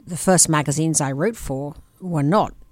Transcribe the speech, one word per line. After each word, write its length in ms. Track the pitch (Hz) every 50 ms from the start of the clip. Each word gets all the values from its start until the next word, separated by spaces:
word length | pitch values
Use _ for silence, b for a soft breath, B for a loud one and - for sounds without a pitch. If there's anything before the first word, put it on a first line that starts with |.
| -
the 120 | - 180
first 320 | - - 196 185 165 - -
magazines 520 | 156 151 143 - 139 151 160 160 156 -
I 120 | 151 135 135
wrote 240 | 139 170 220 233
for 380 | - - - 135 135 143 147 143 - - _ _ -
were 220 | 185 185 170 151 139
not 280 | 147 185 214 160 - - - - -